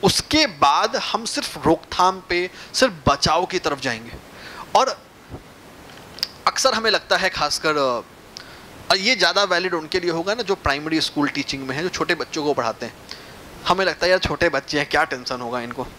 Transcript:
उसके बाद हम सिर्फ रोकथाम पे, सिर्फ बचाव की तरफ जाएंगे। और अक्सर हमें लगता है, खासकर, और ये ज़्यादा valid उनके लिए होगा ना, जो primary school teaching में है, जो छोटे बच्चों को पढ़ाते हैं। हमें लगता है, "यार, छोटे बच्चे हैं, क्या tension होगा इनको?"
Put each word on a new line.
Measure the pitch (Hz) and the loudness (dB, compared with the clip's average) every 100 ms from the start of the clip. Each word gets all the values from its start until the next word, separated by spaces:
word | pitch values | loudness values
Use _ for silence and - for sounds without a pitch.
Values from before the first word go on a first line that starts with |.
उसके | 196 - - 302 294 | 4 2 2 2 2
बाद | 147 143 156 220 233 | 4 4 4 2 -2
हम | - - 226 | -2 -4 -2
सिर्फ | - - 160 143 | -6 -6 -2 2
रोकथाम | 165 - - 180 190 - | 2 0 2 2 2 -2
पे, | 175 180 - - | -2 -2 -8 -8
सिर्फ | - 262 165 139 | 2 2 2 0
बचाव | 139 170 165 180 | 2 2 2 0
की | 185 | -2
तरफ | 156 139 | -2 -2
जाएंगे। | 131 113 117 - - - - - - 196 | -4 -4 -8 -16 -18 -18 -16 -14 2 4
और | 254 - - - - - - - - - - - - - - - - | 4 0 -14 -20 -18 -18 -18 -20 -20 -20 -20 -20 -18 -10 -10 -4 -4
अक्सर | - 262 | 2 2
हमें | 220 226 | 2 2
लगता | 190 - 180 | 0 2 2
है, | 185 | 2
खासकर, | - 147 - 160 151 135 120 - - - - - - - - - | 0 -2 0 0 2 2 0 -4 -18 -20 -18 -18 -18 -20 -20 -2
और | 190 | 0
ये | 196 247 | 2 4
ज़्यादा | 180 180 | 4 4
valid | 202 175 185 | 2 2 0
उनके | 175 156 185 | -2 -2 -2
लिए | 175 | 0
होगा | 165 180 | -2 -2
ना, | 226 | -4
जो | 196 196 | -2 0
primary | - 139 151 160 | 0 0 0 0
school | 151 - 143 | 0 0 0
teaching | 147 139 139 131 | 0 -4 -6 -6
में | 131 | -4
है, | |
जो | 175 | -4
छोटे | - 156 170 | -4 -2 -2
बच्चों | 127 160 | -2 -4
को | 147 | 0
पढ़ाते | 139 117 110 113 | 0 0 -4 -8
हैं। | - - - - - - - - | -10 -18 -18 -16 -18 -18 -10 -2
हमें | 180 190 | 2 2
लगता | 151 180 | 2 2
है, | |
"यार, | 185 | 4
छोटे | - 147 170 | 2 2 2
बच्चे | 165 - 147 | 2 -2 -2
हैं, | 143 | 2
क्या | 151 | 2
tension | 156 131 123 127 | 2 -2 -6 -6
होगा | 120 123 | -4 -4
इनको?" | 117 120 123 | -6 -8 -10